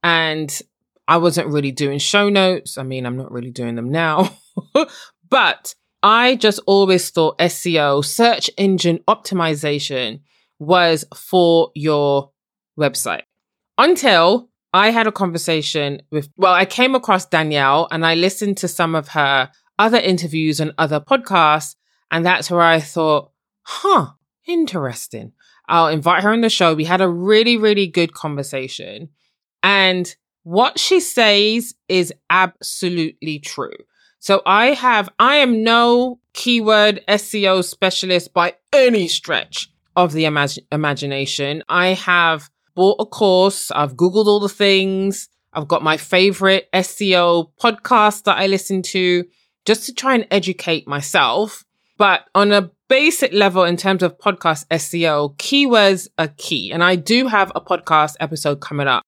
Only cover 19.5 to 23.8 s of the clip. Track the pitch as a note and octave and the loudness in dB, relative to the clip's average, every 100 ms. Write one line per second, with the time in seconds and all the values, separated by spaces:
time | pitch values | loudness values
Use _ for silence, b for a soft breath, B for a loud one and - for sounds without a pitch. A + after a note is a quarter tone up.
19.5 | _ _ - A3 A#3 - F3+ E3 D#3 D#3 | _ _ -2 2 2 2 -2 -2 -2 -2
20.5 | D3+ D#3 - D#3 D3+ D3 C4+ - F#3 D#3 | -2 -4 -2 -2 -2 0 -2 0 2 2
21.5 | D3+ D3+ - _ _ _ E3 E3+ F3+ - | 2 -2 -18 _ _ _ -2 0 0 0
22.5 | F3 E3+ E3 D3 E3+ D#3 D3 - _ _ | 2 4 4 0 -4 0 0 -2 _ _
23.5 | _ - - | _ -16 -6